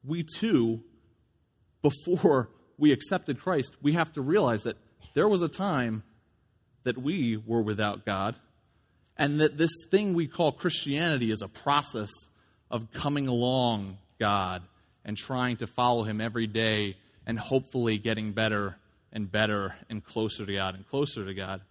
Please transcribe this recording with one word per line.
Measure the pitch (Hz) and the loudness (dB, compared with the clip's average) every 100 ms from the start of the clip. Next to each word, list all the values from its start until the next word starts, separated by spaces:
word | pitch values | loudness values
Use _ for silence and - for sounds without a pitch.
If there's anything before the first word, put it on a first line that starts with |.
we | 127 170 | -4 -4
too, | 160 - 226 160 113 113 - _ _ _ _ _ _ _ _ _ | -4 -2 2 4 4 0 -8 _ _ _ _ _ _ _ _ _
before | - - - 175 180 139 117 _ _ - | 0 0 -2 0 2 2 0 _ _ 2
we | 151 | 4
accepted | 135 - 185 - 131 | 4 2 -4 -2 -6
Christ, | - 165 123 - | -2 -2 -2 -2
we | 143 | 0
have | 165 160 | 2 0
to | - | -2
realize | 131 196 139 110 | 0 4 4 2
that | 117 - _ _ - | -2 -8 _ _ -4
there | - 208 | 2 4
was | 196 | 4
a | 165 | 0
time | - 196 147 120 107 - _ _ _ _ _ _ _ | -2 0 0 0 -4 -8 _ _ _ _ _ _ _
that | 127 123 | -4 -2
we | 131 190 123 107 | -2 0 0 0
were | 110 117 | 0 0
without | 107 104 104 101 | 2 0 0 -2
God, | 107 98 101 123 _ _ _ _ _ _ _ - | -4 -2 -2 -4 _ _ _ _ _ _ _ -2
and | 143 147 | 0 4
that | 156 143 | 2 4
this | 165 - - | 0 0 0
thing | 196 208 | 0 2
we | 170 156 | 0 -2
call | - 160 | 2 0
Christianity | 135 175 - 147 143 170 143 117 | 2 -4 -2 -2 -2 0 2 0
is | 110 | -2
a | 98 | -6
process | - - 143 139 117 104 - - _ _ _ _ | -6 2 2 0 -6 -8 -10 -16 _ _ _ _
of | 120 113 | -8 -8
coming | - 147 143 135 | -6 -2 -2 0
along | 120 123 131 123 110 98 95 _ _ | 0 2 2 2 0 -4 -12 _ _
God | 107 101 92 90 87 _ _ _ | 2 2 0 -6 -12 _ _ _
and | - 107 | -10 -8
trying | - 131 123 117 | -4 -2 -2 -2
to | - | -6
follow | - 123 120 | 2 2 2
him | 107 107 | 0 -4
every | 113 117 110 | -4 -2 -2
day | 110 113 107 104 92 _ _ - | 2 2 2 0 -4 _ _ -8
and | 113 | -6
hopefully | - 135 131 127 117 107 | 0 0 0 -2 0 0
getting | 110 107 107 | 0 -2 -2
better | 101 110 104 101 90 _ _ _ | 0 2 2 -2 -6 _ _ _
and | 110 98 | -8 -2
better | 107 107 104 95 - - | 0 2 0 -2 -8 -12
and | 110 | -12
closer | - 113 110 - | -6 -2 -2 -4
to | 101 | -4
God | 98 95 | -2 -2
and | 95 98 | -6 -6
closer | 139 147 - | -4 -4 -4
to | 98 | -8
God. | 95 95 95 98 | -8 -8 -10 -12